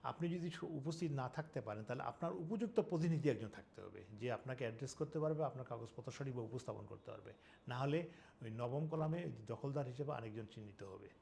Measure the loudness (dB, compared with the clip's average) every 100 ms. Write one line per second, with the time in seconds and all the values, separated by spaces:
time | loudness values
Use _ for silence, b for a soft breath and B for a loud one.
0 | -2 0 2 2 0 -2 -2 -2 -2 0
1 | 2 2 0 -2 -2 -2 -2 -2 -2 -2
2 | -2 0 0 0 0 0 4 4 4 6
3 | 6 8 8 6 2 -8 -14 -12 -12 -10
4 | -12 -4 0 0 0 0 0 0 -6 -2
5 | 0 2 2 4 2 0 -6 -6 -6 -6
6 | -8 -4 -2 -2 -2 -4 -4 -6 -6 -10
7 | -10 -10 -10 -16 B B -4 2 4 4
8 | 2 B B B -6 -2 0 2 2 2
9 | 2 2 0 -4 -6 -4 0 0 0 -2
10 | -2 -2 -2 -6 -6 -8 -12 -10 -10 -10
11 | -12 -16